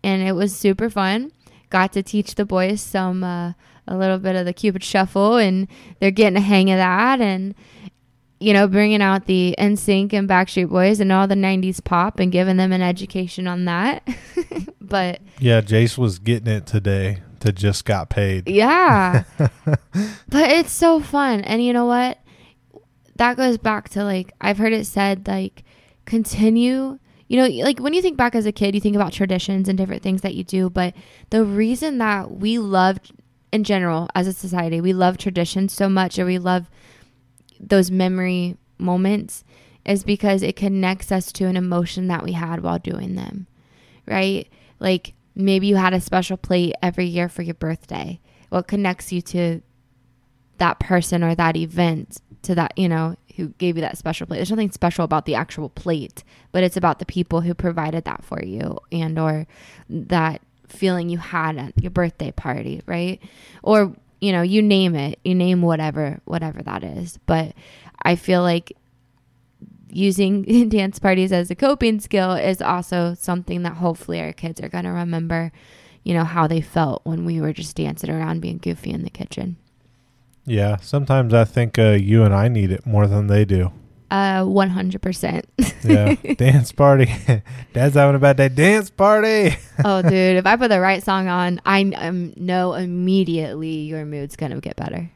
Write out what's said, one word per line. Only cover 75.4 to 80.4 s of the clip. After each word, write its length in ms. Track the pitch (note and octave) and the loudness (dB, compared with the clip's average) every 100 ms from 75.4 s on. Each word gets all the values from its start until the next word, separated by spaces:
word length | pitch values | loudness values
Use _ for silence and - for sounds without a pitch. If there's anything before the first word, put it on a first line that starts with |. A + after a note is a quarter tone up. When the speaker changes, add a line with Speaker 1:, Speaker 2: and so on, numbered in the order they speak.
| E3 _ - - _ _ | -6 _ -20 -20 _ _
Speaker 1:
you 100 | - | -2
know, 100 | E3+ | 0
how 240 | E3 E3+ D#3 | 0 0 0
they 140 | E3 | 0
felt 400 | D#3 F3+ D3+ - | -2 -2 -2 -4
when 200 | E3 E3 | -6 -6
we 140 | E3+ D#3+ | -4 -2
were 120 | D3+ | -4
just 220 | D#3 D#3 | -6 -10
dancing 340 | - D3+ D#3 E3+ | -6 -6 -6 -6
around 320 | D#3+ D#3+ E3 | -4 -4 -6
being 160 | F3 E3+ | -6 -6
goofy 340 | F3 E3+ - | -6 -8 -8
in 120 | - | -8
the 60 | - | -10
kitchen. 480 | - - - F#3 E3+ _ _ _ _ _ _ _ _ | -12 -12 -8 -10 -10 _ _ _ _ _ _ _ _